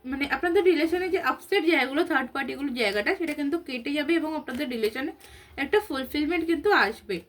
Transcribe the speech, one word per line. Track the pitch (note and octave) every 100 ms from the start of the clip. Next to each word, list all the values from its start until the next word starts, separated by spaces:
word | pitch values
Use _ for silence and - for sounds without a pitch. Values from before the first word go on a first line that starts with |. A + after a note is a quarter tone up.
| B3+
মানে | C4+ C#4+ F4+
আপনাদের | F4 F4 F4
রিলেশনে | D#4 D#4+ F4+ F#4
যে | F4 -
আপসেট | - - G4 D#4+
জায়গাগুলো, | D4+ C4 C#4 F4
থার্ড | C#4+ B3
পার্টিগুলো | C4+ C4 C4 C#4+ B3
জায়গাটা, | G#3+ G#3 A3 F#4+
সেটা | D#4+ D4
কিন্তু | C#4+ E4+ E4+
কেটে | B3 C4 D4
যাবে | C#4+ E4
এবং | D4+ D#4
আপনাদের | D4+ B3 C4
রিলেশনে | A#3+ A3 B3+ D#4 - - - - -
একটা | C#4 G#4 -
ফুলফিলমেন্ট | C4+ C4 D4 D4+ F4 D#4+
কিন্তু | D#4 G#4 F4 G3+
আসবে | A3+ - F3